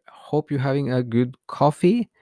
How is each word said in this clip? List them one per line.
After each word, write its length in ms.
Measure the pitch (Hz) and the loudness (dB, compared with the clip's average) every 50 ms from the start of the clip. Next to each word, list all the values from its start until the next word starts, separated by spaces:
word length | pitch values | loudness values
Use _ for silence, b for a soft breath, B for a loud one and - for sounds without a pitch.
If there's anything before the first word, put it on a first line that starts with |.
| _ _ | _ _
Hope 400 | - - - - - 151 151 - | -20 -20 -10 -4 -4 -4 -2 -2
you're 120 | 147 139 | -4 -2
having 320 | 127 139 135 143 139 127 127 | -2 -2 -2 -2 -2 -2 -2
a 100 | 127 123 | -2 -2
good 320 | 120 113 120 127 123 131 _ _ - | 0 0 0 0 0 -4 _ _ -10
coffee. 640 | - - 143 139 151 - - 180 214 240 220 - b b | -2 2 2 2 2 2 2 2 2 2 -2 -6 b b